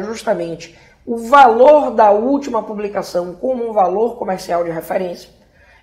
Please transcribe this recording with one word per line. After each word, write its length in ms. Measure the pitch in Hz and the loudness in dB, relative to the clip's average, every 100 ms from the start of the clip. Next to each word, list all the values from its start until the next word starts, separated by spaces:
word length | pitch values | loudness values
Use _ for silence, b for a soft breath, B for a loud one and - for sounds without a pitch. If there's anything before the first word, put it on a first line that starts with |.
justamente 760 | 208 220 208 185 170 165 - b b b - | -4 -8 -4 -4 -6 -10 -16 b b b -10
o 100 | 233 | -8
valor 760 | 233 285 254 226 269 302 262 | 2 6 6 6 6 6 4
da 180 | 226 214 | 2 4
última 520 | 208 247 277 277 226 | 4 2 -2 -4 -6
publicação 720 | 214 208 208 202 - 180 180 | -6 -8 -6 -6 -6 -6 -6
como 320 | 165 254 254 233 | -8 -6 -4 -4
um 60 | |
valor 440 | 208 180 190 233 - | 0 0 0 -2 -4
comercial 460 | 208 185 - 175 | -8 -8 -4 -4
de 60 | 170 | -4
referência. 600 | 165 - 185 180 175 - _ b b b b | -6 -6 -6 -6 -10 -18 _ b b b b